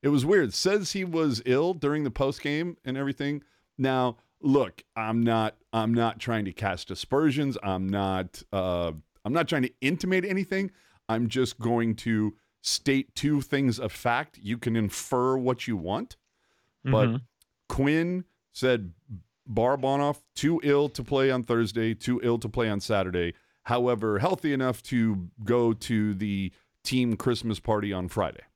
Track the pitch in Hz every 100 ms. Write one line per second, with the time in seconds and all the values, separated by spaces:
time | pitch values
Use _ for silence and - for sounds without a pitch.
0 | 139 143 131 202 135 - 185 208 185 202
1 | 185 165 156 113 127 127 170 180 143 151
2 | 143 - 139 135 147 147 170 165 - 131
3 | 139 139 143 143 - _ _ - 131 131
4 | 127 117 _ _ 147 139 110 - - -
5 | 110 113 117 113 110 - _ 113 110 117
6 | 117 - - 113 101 87 104 87 - 92
7 | - 135 156 135 143 113 101 92 95 101
8 | 98 95 92 - - 98 92 87 85 80
9 | - _ - 151 165 160 127 - 135 156
10 | 180 185 185 190 190 190 196 - _ _
11 | _ 113 120 127 127 - 117 117 117 110
12 | - 110 107 104 _ _ - - - 135
13 | 135 - 147 147 135 143 139 113 117 -
14 | 123 120 151 - 101 117 120 113 104 -
15 | - 127 127 131 127 120 - 107 82 110
16 | 247 - _ _ _ _ _ _ 131 135
17 | 127 117 - _ _ _ _ - 143 156
18 | 170 180 180 _ _ - 131 123 92 85
19 | _ 101 - _ - 113 120 139 131 139
20 | 143 143 _ - 143 165 147 143 147 -
21 | 123 139 135 127 113 117 113 113 113 110
22 | - 123 117 117 113 113 113 101 - 107
23 | 92 90 87 - _ _ - 123 123 120
24 | 110 101 147 190 156 139 131 123 - 123
25 | 113 101 87 - 107 120 117 113 - 113
26 | 107 98 107 101 95 - _ _ - 127
27 | 123 110 - 120 117 104 - 107 101 95
28 | 90 - 87 - -